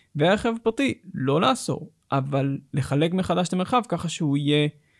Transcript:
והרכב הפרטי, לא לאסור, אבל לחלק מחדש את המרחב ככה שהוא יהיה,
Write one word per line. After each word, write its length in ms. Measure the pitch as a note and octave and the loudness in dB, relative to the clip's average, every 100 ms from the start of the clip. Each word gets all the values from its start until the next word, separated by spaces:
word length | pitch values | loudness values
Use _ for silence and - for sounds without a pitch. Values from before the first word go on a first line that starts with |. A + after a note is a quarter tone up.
| _ D3 | _ 0
והרכב 380 | D#3+ G#3 B3 A3+ | 2 2 0 -2
הפרטי, 380 | A3+ A3 C#4 - - | -2 0 -2 -2 -8
לא 280 | - C3 D3+ | -4 0 2
לאסור, 480 | A#3 B3+ - - - _ _ | 2 0 -2 -6 -8 _ _
אבל 460 | C#3 C3+ C#3 C#3 C#3 - | -2 0 0 0 -4 -4
לחלק 400 | C#3+ C3 C#3 E3 | -4 0 0 2
מחדש 340 | F#3 F3+ F3 F3+ | 0 0 0 0
את 60 | |
המרחב 280 | F#3 F#3 B3 G#3+ | -2 0 0 0
ככה 220 | E3+ E3 | -4 -4
שהוא 280 | - D3+ C#3+ | -2 0 0
יהיה, 300 | C#3+ D3 D3 - _ _ | 2 2 2 -2 _ _